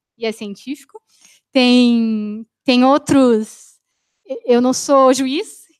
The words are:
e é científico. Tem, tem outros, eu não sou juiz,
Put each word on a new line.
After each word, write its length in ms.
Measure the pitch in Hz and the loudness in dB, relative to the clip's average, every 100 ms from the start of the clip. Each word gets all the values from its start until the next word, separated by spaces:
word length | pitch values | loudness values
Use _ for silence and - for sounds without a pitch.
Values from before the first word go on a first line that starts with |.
| _ _ | _ _
e 80 | 220 | -8
é 60 | |
científico. 680 | 220 208 196 247 285 _ - _ _ _ _ _ | -8 -12 -14 -14 -14 _ -20 _ _ _ _ _
Tem, 920 | 269 247 247 247 233 226 220 208 220 226 _ - | 0 2 4 2 0 -2 -4 -8 -12 -16 _ -2
tem 180 | 247 | 0
outros, 960 | 262 294 285 285 247 220 220 - - _ _ _ _ _ - 269 - | 2 0 0 2 2 0 -4 -14 -20 _ _ _ _ _ -16 -8 -2
eu 140 | 240 | 0
não 140 | 254 | 0
sou 400 | 254 - 277 262 | -2 0 2 4
juiz, 540 | 262 262 302 427 - _ | 2 -2 -6 -8 -16 _